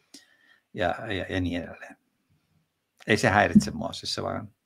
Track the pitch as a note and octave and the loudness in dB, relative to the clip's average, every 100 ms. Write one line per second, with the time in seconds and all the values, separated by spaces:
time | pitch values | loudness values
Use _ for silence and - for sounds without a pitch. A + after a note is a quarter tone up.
0 | _ - _ _ _ _ _ - F2 - | _ -20 _ _ _ _ _ -2 -2 -2
1 | A#2 F#2+ E2+ F#2 F2+ F2 E2 - - - | -4 -6 -4 -2 -2 -4 -8 -14 -20 -20
2 | _ _ _ _ _ _ _ _ _ _ | _ _ _ _ _ _ _ _ _ _
3 | - G#2+ A#2 G2+ F#2 F#2+ - E2+ E2+ - | 0 2 4 4 6 6 4 -2 -8 -8
4 | - - F#2+ G2 G#2+ _ | -8 -6 -6 -6 -10 _